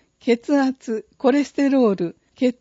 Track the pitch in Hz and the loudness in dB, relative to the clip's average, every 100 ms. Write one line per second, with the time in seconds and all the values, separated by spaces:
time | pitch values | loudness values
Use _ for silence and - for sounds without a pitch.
0 | _ _ - 233 - 285 262 262 - 220 | _ _ -2 -2 0 0 0 -4 -8 -10
1 | - _ 269 294 269 - 277 269 233 190 | -10 _ 0 0 -2 -2 0 2 0 0
2 | 170 - _ - 254 240 | -6 -10 _ -4 -4 -4